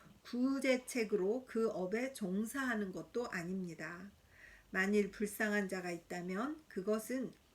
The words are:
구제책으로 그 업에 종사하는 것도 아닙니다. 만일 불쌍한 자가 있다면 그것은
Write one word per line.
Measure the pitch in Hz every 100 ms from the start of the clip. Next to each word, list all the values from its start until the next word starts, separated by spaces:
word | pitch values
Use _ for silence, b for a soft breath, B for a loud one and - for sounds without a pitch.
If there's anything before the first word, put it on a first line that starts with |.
| B -
구제책으로 | - 240 262 269 269 254 - 247 208 196 185 254 254
그 | 226 226
업에 | - 185 220 262
종사하는 | 262 185 190 226 277 262 220 196
것도 | 175 151 233 240
아닙니다. | 185 170 190 180 160 160 175 202 - B B B B B
만일 | 190 196 208 196
불쌍한 | - 208 - 214 208 190
자가 | 185 180
있다면 | 170 - 175 175 190 269 311 -
그것은 | 196 190 214 - 262 226 - _